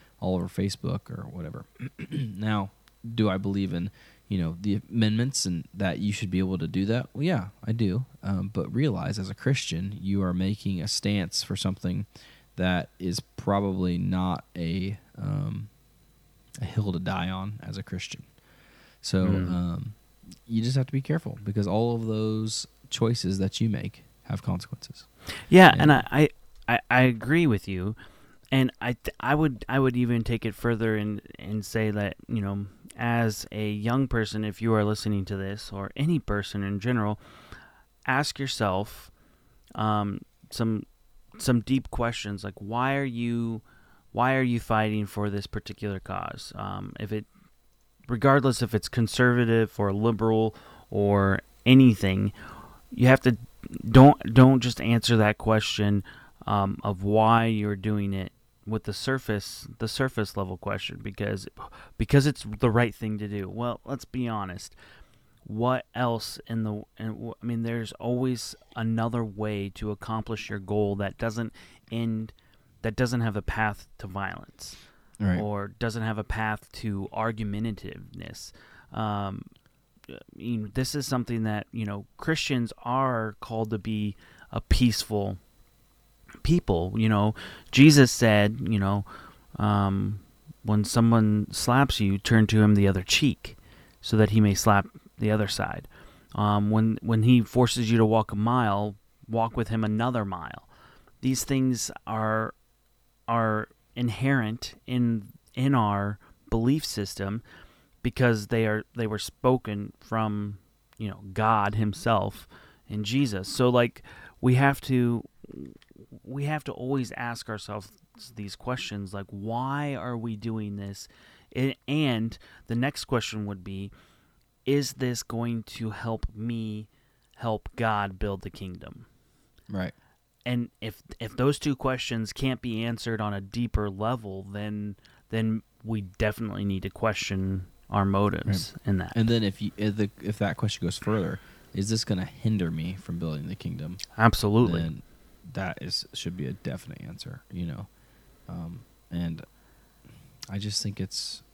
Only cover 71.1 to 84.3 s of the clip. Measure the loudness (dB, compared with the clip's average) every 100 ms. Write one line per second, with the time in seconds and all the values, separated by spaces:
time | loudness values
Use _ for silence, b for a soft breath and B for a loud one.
71.1 | -4 -4 -4 -6 -10 B B B -4 -2
72.1 | -4 -6 -14 b b b b -4 0 0
73.1 | 0 0 -2 -4 -2 -2 -4 -12 -16 -12
74.1 | -8 -8 -8 -16 -20 -18 -18 b b b
75.1 | b 0 2 0 -4 -8 -4 -4 -2 -4
76.1 | -4 -4 -2 -2 -4 -8 -10 -6 -6 -6
77.1 | -4 -4 -4 -4 -4 -6 -6 -12 -14 -16
78.1 | -16 -14 -14 -18 -20 B B B -6 -2
79.1 | -2 -4 -6 -12 _ _ _ _ _ -20
80.1 | -20 -20 -12 -6 -6 -4 -4 -4 -4 -2
81.1 | -2 -2 -2 -2 -4 -6 -8 -6 -8 -12
82.1 | -8 -4 -2 -2 -2 -2 -6 -4 -2 0
83.1 | -2 -4 -8 -8 -4 -2 -4 -4 -4 -4
84.1 | -6 B